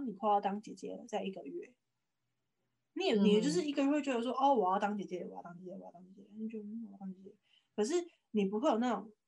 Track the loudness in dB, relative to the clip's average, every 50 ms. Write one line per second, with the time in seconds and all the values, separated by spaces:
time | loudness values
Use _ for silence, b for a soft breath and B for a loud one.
0 | -4 -6 -6 -2 0 2 2 2 2 0 -4 -4 -8 -12 -14 -12 -10 -10 -10 -10
1 | -10 -8 -6 -6 -6 -6 -8 -10 -10 -10 -10 -10 -12 -14 -18 _ _ _ _ _
2 | _ _ _ _ _ _ _ _ _ _ _ _ _ _ _ _ _ _ -6 -2
3 | 0 2 4 6 6 6 6 6 6 4 2 2 0 0 0 2 2 4 2 2
4 | 2 0 0 0 0 0 0 4 4 6 6 6 4 4 2 2 2 0 -2 -2
5 | -4 -6 -6 -8 -8 -8 -12 -12 -14 -14 -14 -14 -14 -14 -12 -14 -14 -16 -18 -20
6 | -20 -20 -20 -20 -20 -18 -14 -10 -10 -8 -8 -8 -10 -10 -10 -10 -12 -12 -14 -12
7 | -12 -12 -12 -12 -14 -20 -20 _ b b b b b b b 0 0 2 2 0
8 | -2 B B B B B 0 2 2 2 2 2 2 2 2 4 2 2 0 -2
9 | -4 -8 -16 _ _